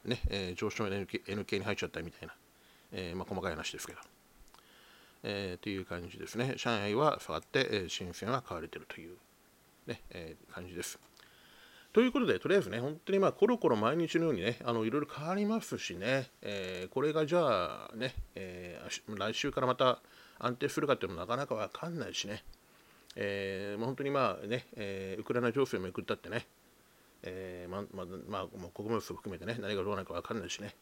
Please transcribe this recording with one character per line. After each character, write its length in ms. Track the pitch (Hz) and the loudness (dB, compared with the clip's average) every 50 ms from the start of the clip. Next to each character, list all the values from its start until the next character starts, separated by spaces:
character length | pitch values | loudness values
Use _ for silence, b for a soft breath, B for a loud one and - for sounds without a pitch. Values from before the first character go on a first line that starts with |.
| - | -2
ね、 160 | 104 120 - - - | -2 0 2 2 0
え 200 | 101 101 92 90 | 2 0 0 -2
ー、 40 | 90 | -2
上 140 | - 107 104 | -2 -2 -2
昇 180 | - - 110 98 | 0 0 0 0
エ 20 | |
ヌ 160 | 95 101 95 | 0 0 -2
ケ 160 | - - 101 - | -2 -4 -6 -4
ー、 60 | - | -4
エ 40 | 98 | -4
ヌ 100 | 107 95 | -4 -2
ケ 120 | - 107 98 | -2 -2 0
ー 20 | |
に 60 | 101 | 0
入 100 | 107 101 | 0 -2
っ 20 | - | -2
ち 60 | - | -2
ゃ 40 | 82 | -4
っ 20 | |
た 120 | - 85 | -4 -6
み 100 | 82 85 | -6 -8
た 140 | - - - | -10 -12 -14
い 20 | - | -14
な。 60 | - - - b b b b b b b b b | -14 -16 -20 b b b b b b b b b
え 220 | - 92 92 85 85 | -6 -6 -4 -4 -4
ー、 20 | |
ま 80 | 95 - | -4 -4
あ、 20 | - | -2
細 100 | 101 90 | -2 -2
か 80 | 87 95 | 0 0
い 20 | |
話 200 | 80 80 78 - | -2 -2 -4 -6
で 80 | - - | -6 -6
す 60 | - | -8
け 80 | - - | -10 -10
ど。 60 | - - - - _ _ _ - - - - B B B B B B B B B B B B B B | -14 -16 -20 -20 _ _ _ -20 -20 -20 -20 B B B B B B B B B B B B B B
え 360 | - 110 101 101 101 92 90 - | -6 -4 -2 -2 -2 -4 -6 -6
ー、 40 | - | -4
と 60 | 107 | -4
い 80 | 98 95 | -4 -4
う 80 | 92 | -4
感 240 | - 90 87 87 87 | -4 -6 -8 -8 -8
じ 80 | 90 - | -10 -10
で 100 | 78 - | -10 -6
す 120 | - 110 | -2 -2
ね。 160 | 123 135 - - | 0 0 0 -2
上 220 | - 123 117 104 | 0 0 0 2
海 160 | 101 104 104 | 2 2 4
は 240 | 123 151 151 - - | 4 4 4 2 2
下 120 | - - 80 | -2 -4 -4
が 60 | 80 | -4
っ 20 | - | -4
て、 240 | - - 135 131 - | 0 2 2 4 4
え 60 | 110 101 92 | 2 0 0
ー、 40 | 85 | -2
深 240 | - - 95 87 87 | -4 -6 -6 -6 -6
セ 120 | - 95 | -6 -2
ン 60 | 107 | 0
は 100 | 127 127 | 0 0
買 140 | - - 92 | -2 -4 -6
わ 60 | 82 | -6
れ 60 | 80 80 | -6 -8
て 120 | - 82 | -10 -12
る 60 | 80 - | -12 -12
と 120 | - - | -12 -12
い 140 | 107 - 90 | -12 -14 -16
う、 20 | - - _ _ _ _ _ _ _ _ _ _ _ - - | -18 -20 _ _ _ _ _ _ _ _ _ _ _ -10 -8
ね、 140 | 113 - - - | -8 -8 -10 -14
え 260 | - 92 82 80 80 - - - | -12 -12 -12 -12 -12 -16 -18 -14
ー、 40 | - | -12
感 140 | - 90 90 | -12 -12 -10
じ 80 | 87 | -8
で 60 | 87 | -6
す。 180 | 85 - - - - - - B B B B B B B B B B B B B B B - | -6 -6 -8 -10 -16 -20 -20 B B B B B B B B B B B B B B B 6
と 80 | 214 | 6
い 60 | 247 254 | 6 8
う 40 | |
こ 100 | - 285 | 6 4
と 40 | 247 | 6
で、 140 | 156 104 90 | 6 4 4
と 100 | - 180 | 4 6
り 60 | 185 | 6
あ 20 | 202 | 6
え 40 | |
ず 100 | 151 - | 6 4
ね、 80 | 101 117 | 0 -2
本 200 | 123 143 156 156 - | -2 -2 -4 -4 -2
当 80 | - 190 | 2 4
に 60 | 196 | 6
ま 80 | 196 151 | 6 6
あ、 40 | |
コ 140 | - - 196 | 6 6 6
ロ 140 | 220 247 226 | 6 6 6
コ 100 | - 160 | 6 6
ロ 60 | 120 | 6
毎 200 | 107 107 117 151 | 6 6 4 4
日 220 | 170 170 151 - 165 | 4 2 2 4 4
の 80 | 165 | 4
よ 60 | 160 | 4
う 20 | 131 | 4
に 80 | 92 | 4
ね、 160 | 87 110 117 - - | 2 0 0 0 0
あ 80 | 120 117 | 0 2
の、 120 | 113 110 | 2 2
い 40 | 113 | 2
ろ 80 | 120 151 | 2 2
い 40 | |
ろ 60 | 147 143 | 0 0
変 200 | - 139 151 165 | -4 -6 -4 -2
わ 80 | 185 | 0
り 100 | 202 208 | 2 2
ま 160 | 202 220 226 | 2 2 0
す 160 | - - - 104 | 0 -2 -4 -4
し 180 | - - 90 | -4 -6 -6
ね。 360 | 87 98 117 135 135 127 - - - | -2 0 2 2 2 0 -2 -8 -10
え 460 | - 104 101 98 92 92 - - 92 - | -8 -6 -4 -4 -4 -4 -4 -6 -6 -2
ー、 20 | |
こ 120 | - 135 | 0 2
れ 120 | 131 156 151 | 2 4 4
が 140 | 160 156 143 | 4 4 4
じ 80 | 170 | 4
ゃ 560 | 175 160 135 110 92 87 76 60 - 52 - | 6 6 6 6 4 4 2 -2 -6 -10 -10
あ 0 | - | -6
ね、 200 | 110 127 131 - - - - - | -4 -4 -4 -2 -4 -8 -8 -8
え 460 | 92 95 92 90 90 90 87 85 - - | -10 -8 -8 -8 -10 -10 -10 -10 -10 -8
ー、 40 | - | -8
あ 20 | |
し-、 140 | - - - - | -8 -8 -8 -8
来 260 | 107 98 104 110 107 | -4 -2 -2 0 0
週 160 | - - 143 | 0 -2 0
か 100 | - 139 | 0 2
ら 60 | 131 123 | 2 2
ま 80 | 127 | 4
た 260 | - 135 127 120 - B B B B B B B B | 6 6 6 6 4 B B B B B B B B
安 160 | - 123 123 | -2 -2 0
定 120 | - 143 135 | 2 0 0
す 140 | - 156 | 2 2
る 60 | 147 139 | 4 4
か 60 | 131 | 4
っ 40 | - | 2
て 80 | - | 2
い 0 | |
う 40 | 90 | -2
の 60 | 92 | -2
も 60 | 82 | -4
な 60 | 87 95 | -2 -2
か 100 | 117 131 | -2 -2
な 80 | 143 | 0
か 80 | - 113 | -2 -2
わ 160 | 110 107 92 | -2 -2 -4
か 180 | - - - 170 | -4 -6 -6 -6
ん 100 | 170 156 | -4 -4
な 100 | 120 92 | -4 -4
い 60 | - | -4
し 120 | - - 101 | -4 -4 -4
ね。 160 | 90 - - - - - b b b b b b b b b b - | -6 -8 -8 -14 -18 -20 b b b b b b b b b b -6
え 600 | - 104 101 101 101 98 98 95 95 101 101 101 104 | -4 -2 -2 0 0 -2 -2 -2 -2 -4 -4 -4 -2
ー、 20 | |
ま 40 | 113 | -2
あ、 40 | 131 | -2
本 100 | 135 - | -2 -2
当 60 | 139 | -2
に 60 | 139 | 0
ま 300 | 143 139 127 104 90 - - | 2 4 4 4 2 0 -2
あ 40 | 101 | -2
ね、 180 | 120 131 - - - | -2 -2 -2 -8 -8
え 400 | 117 104 98 98 95 95 95 95 107 | -6 -6 -4 -4 -4 -4 -4 -4 -6
ー、 40 | |
ウ 20 | 110 | -2
ク 100 | - 127 | 0 2
ラ 60 | 123 | 2
イ 40 | 120 | 4
ナ 80 | 117 | 4
情 140 | 113 139 135 | 4 4 2
勢 120 | - - 98 | 2 2 -2
を 40 | |
め 100 | 92 92 | -2 -2
く 100 | - - | -4 -6
っ 20 | 95 | -4
た 120 | - 110 | -2 -4
っ 20 | - | -4
て 120 | - - | -4 -4
ね、 180 | - 120 - - _ _ b b b b b b b b b b b b | -4 -4 -4 -6 _ _ b b b b b b b b b b b b
え 460 | - 90 92 95 95 92 90 90 87 87 | -10 -8 -8 -6 -8 -8 -8 -8 -8 -6
ー、 20 | |
ま、 120 | 92 101 101 - 101 | -6 -6 -6 -6 -6
ま、 120 | 95 90 87 92 90 - - | -8 -8 -8 -8 -10 -8 -4
ま 120 | 104 95 | -4 -4
あ、 180 | 92 - - - | -4 -4 -6 -10
も 120 | 90 92 | -12 -10
う 20 | - | -8
穀 160 | - 104 110 | -8 -4 0
物 100 | 117 107 | 0 0
含 320 | - - 87 - - 107 | -2 -4 -8 -8 -8 -8
め 60 | 92 85 | -8 -6
て 80 | - | -6
ね、 120 | 104 117 123 | -6 -4 -4
何 140 | 101 98 104 | -2 -2 -2
が 80 | 98 92 | 0 0
ど 80 | 101 | 0
う 40 | 104 | 0
な 60 | 95 | -2
る 60 | 95 - | -4 -4
か 60 | 82 | -6
わ 60 | 87 - | -6 -4
か 100 | - 113 | -4 -4
ん 60 | 113 | -4
な 80 | 90 - | -4 -6
い 20 | |
し 100 | - - | -6 -8
ね。 160 | 104 104 - - | -8 -10 -12 -14